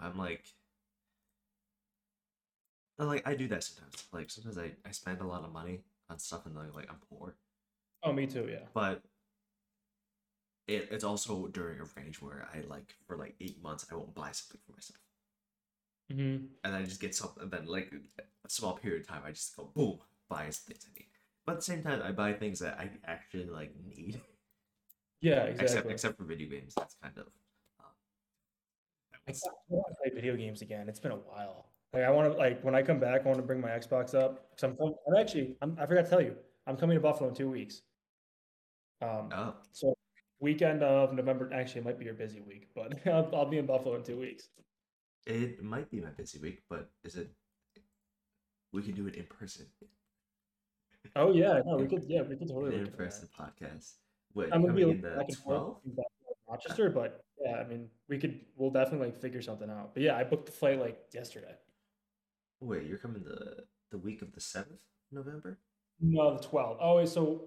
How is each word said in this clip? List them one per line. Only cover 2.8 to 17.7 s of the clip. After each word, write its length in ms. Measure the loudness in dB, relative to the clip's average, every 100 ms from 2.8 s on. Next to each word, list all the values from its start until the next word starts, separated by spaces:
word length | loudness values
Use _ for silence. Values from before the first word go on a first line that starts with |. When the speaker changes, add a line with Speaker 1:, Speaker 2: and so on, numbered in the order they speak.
| _ -4
Speaker 1:
I'm 80 | -2
like, 180 | -2 -2
I 80 |
do 140 | -2 -2
that 160 | -4
sometimes. 400 | -6 -12 -18 -18 -14
Like, 180 | -12 -12
sometimes 280 | -12 -10 -8
I, 140 | -10 -12 -14
I 40 |
spend 280 | -10 -8 -6
a 60 | -6
lot 180 | -8
of 80 | -10
money 280 | -12 -10 -12 -14 _ -18
on 80 | -14
stuff 280 | -10 -10 -12
and, 80 | -14
like, 180 | -14
like, 140 | -14 -16
I'm 80 | -18 _
poor. 240 | -18 -18 -18 _ _ _ _ _ _
Speaker 2:
Oh, 100 | -2
me 140 | 0 -2
too, 220 | -4 -6
yeah. 160 | -8 -6
Speaker 1:
But 280 | 0 0 -2 -8 _ _ _ _ _ _ _ _ _ _ _ _ _ _ _ -6
it, 220 | -4 -4
it's 140 | -4
also 440 | -4 -4 -4 -6 -6
during 320 | -6 -8 -8
a 40 | -14 -14
range 240 | -16 -14
where 280 | -14 -12 -12
I, 80 | -12 -12
like, 260 | -14 -18 -20 -12
for, 100 | -12
like, 180 | -12 -12
eight 220 | -14 -12
months, 240 | -12 -12 -10
I 40 |
won't 200 | -12 -12
buy 160 | -12 -10
something 280 | -10 -12 -18 -20
for 60 |
myself. 260 | -20 -20 -20 _ _ _ _ _ _ _ _ _ _ -8
Speaker 2:
Mm-hmm. 320 | -2 0 0 -6 -8
Speaker 1:
And 100 | -6
I 80 | -4
just 180 | -4 -6
get 140 | -6
something, 280 | -6 -6 -10
and 60 | -10
then, 160 | -8
like, 260 | -6